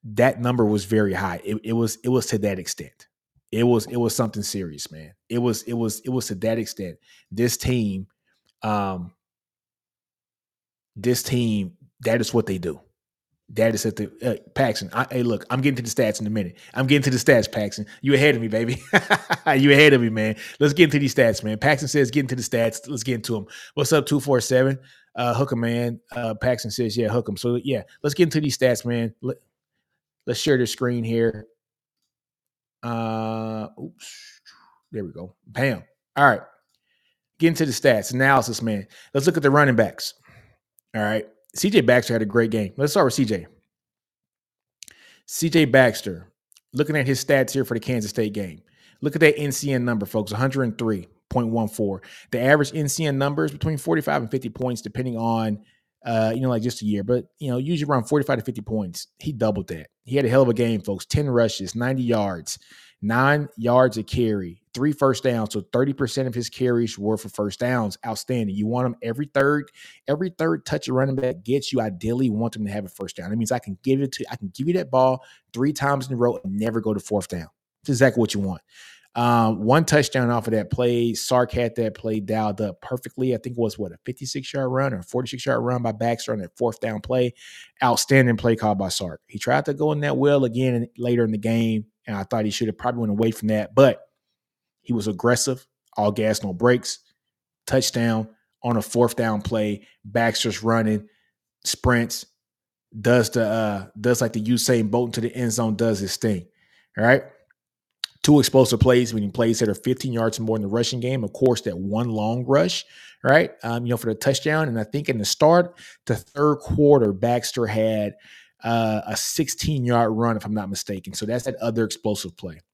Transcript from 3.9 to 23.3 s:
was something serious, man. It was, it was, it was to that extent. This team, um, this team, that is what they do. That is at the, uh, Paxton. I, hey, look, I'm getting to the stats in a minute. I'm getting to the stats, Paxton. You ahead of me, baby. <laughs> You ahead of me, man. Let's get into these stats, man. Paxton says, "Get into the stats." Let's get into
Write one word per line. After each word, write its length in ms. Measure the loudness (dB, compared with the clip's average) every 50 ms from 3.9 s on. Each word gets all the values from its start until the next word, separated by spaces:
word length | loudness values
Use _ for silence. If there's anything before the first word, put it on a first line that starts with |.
| -4
was 180 | -2 -2 0 0
something 280 | 0 -2 -2 -2 -6
serious, 480 | -8 -6 -6 -6 -8 -8 -10 -12 -14 -16
man. 240 | -16 -20 -20 -20 -20 _ _ _
It 80 | -4 0
was, 240 | 0 0 0 -2
it 100 | -4 -6
was, 280 | -4 -2 -2 -4 -4 -6
it 100 | _ -4
was 160 | -4 -4 -4
to 80 | -6 -8
that 240 | -4 -2 -2 -2 -2
extent. 400 | -4 -8 -8 -10 -12 -12 -12 _ _ _ _ _ _ _
This 260 | -2 0 0 0 0
team, 500 | -2 -2 -2 0 0 0 -2 -4 -6 -10 _ _ _ _ _ _ _ _ _ _ _
um, 520 | -6 -4 -2 -2 -2 -4 -6 -8 -10 -12 _ _ _ _ _ _ _ _ _ _ _ _ _ _ _ _ _ _ _ _ _ _ _ _ _ _ _ _ _ _ _ _ _ _ _ _ _
this 280 | -4 -2 -2 -2 0
team, 560 | -2 -2 -2 0 0 0 0 0 -2 -4 -8 _ _ _ _ _
that 200 | -2 0 0 0
is 140 | 0 0 0
what 100 | 0 0
they 140 | 0 -4 -4
do. 220 | -4 -8 -8 -10 _ _ _ _ _ _ _ _ _ _ _ _ _ _ -2
That 200 | 0 2 2 2
is 100 | 0 -4
at 120 | -4 -4
the, 140 | -4 -8 -10 -10 -6 -4
uh, 260 | -4 -4 -4 _ -10 _
Paxton. 340 | 0 0 0 0 -4 -8 -6 -4
I, 120 | -4 -4 -2
hey, 120 | -2 -2
look, 220 | 0 0 -2 -4 -4 _
I'm 100 | -4 0
getting 160 | 0 0 0
to 60 | 0
the 80 | -6 -4
stats 300 | -2 0 0 0 0 -2
in 60 | -4
a 40 | -4
minute. 260 | -2 -4 -4 -6 -8 -16 -20 -10
I'm 140 | -4 -2 2
getting 160 | 4 4 4
to 80 | 4 2
the 80 | 0 2
stats, 340 | 4 4 4 4 4 0
Paxton. 320 | -4 -4 -6 -6 -6 -10 -12 -12 -12 -6
You 140 | 0 2 4
ahead 200 | 4 6 4 4
of 60 | 2
me, 80 | -2 -2
baby. 340 | -2 -2 -2 -2 -4 -6 -6
<laughs> 60 | 0 0 2 2 2 -2 -2 0 -4 -6 -2 0
You 280 | 2 4 6 8 8
ahead 200 | 8 10 10 8
of 80 | 8 6
me, 80 | 4 2
man. 280 | 0 0 -2 -2 -2 -4 -10 -18 -2 2
Let's 120 | 2 2
get 120 | 6 6 4
into 160 | 4 6 2
these 140 | 0 0 2
stats, 280 | 4 4 4 4 0
man. 160 | -4 -6 -4 0
Paxton 300 | 2 0 2 2 -2 -2
says, 240 | 0 0 0 2
"Get 80 | 0 -2
into 160 | -2 -2 -4
the 60 | -6
stats." 460 | -4 -4 -2 0 0 0 -2 -6 -12 -10
Let's 140 | -10 -8
get 140 | -4 -4 -4
into 200 | -4 -4 -4